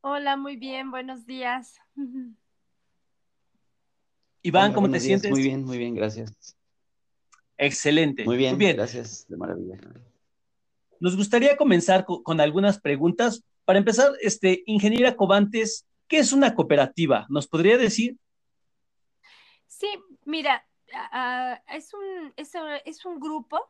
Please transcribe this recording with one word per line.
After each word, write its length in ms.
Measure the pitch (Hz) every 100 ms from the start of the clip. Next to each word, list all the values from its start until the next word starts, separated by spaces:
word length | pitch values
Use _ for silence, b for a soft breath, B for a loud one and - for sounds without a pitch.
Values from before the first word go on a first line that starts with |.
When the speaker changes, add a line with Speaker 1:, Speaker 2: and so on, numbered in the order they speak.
Speaker 1:
Hola, 380 | 277 285 285 277
muy 180 | 277 269
bien, 340 | 262 262 269
buenos 360 | 254 262 262 233
días. 500 | 262 247 247 247 _ _
<laughs> 400 | - 269 262 247 214 _ _ _ _ _ _ _ _ _ _ _ _ _ _ _ _ _ _ _ _
Speaker 2:
Iván, 280 | 180 170 202
Speaker 3:
Hola, 40 |
Speaker 2:
¿cómo 120 | 208 196
te 60 |
Speaker 3:
buenos 100 | 131
días. 180 | 127 131
Speaker 2:
sientes? 100 | -
Speaker 3:
Muy 100 | 135
bien, 240 | 135 135 131
muy 100 | 123
bien, 180 | 120
gracias. 640 | 113 107 107 113 104 - _ _ _ _ _ _ _ _ _ _ _
Speaker 2:
Excelente. 680 | 139 135 147 151 160 135
Speaker 3:
Muy 140 | 107 120
bien, 160 | 131
Speaker 2:
Muy 100 | -
bien. 120 | 196 98
Speaker 3:
gracias, 520 | 117 123 113 - _
de 80 | 85
maravilla. 400 | 90 90 92 92 - 120 120 _ _ _ _ _ _ _ _ _
Speaker 2:
Nos 160 | 175
gustaría 440 | 185 202 240 277 285
comenzar 480 | 294 175 170 190 190
co-, 160 | 175
con 180 | - 160
algunas 400 | 151 156 202 202
preguntas. 640 | - 143 165 175 233 226 _ _ -
Para 120 | 190
empezar, 320 | 202 214 277 277
este, 420 | 208 - 190 185 -
ingeniera 480 | 214 202 233 247
Cobantes, 720 | 240 196 196 202 226 220 - _ _ _
¿qué 100 | 311
es 140 | 277
una 220 | 277 269
cooperativa? 720 | - 156 147 131 - 160 120 -
¿Nos 180 | 147 139
podría 320 | 160 180 240
decir? 380 | 233 208 233 269 _ _ _ _ _ _ _ _ _ _ b b b b _
Speaker 1:
Sí, 200 | - 403 403 381 277
mira, 420 | - 320 294 262 _ _ _ - -
ah, 500 | 240 247 254 254 247 _
es 220 | 311 -
un, 380 | 403 392 370 302 -
es, 160 | 294 359 311 294
es 200 | - 311
un 160 | 370 339
grupo 400 | 294 311 233 311 494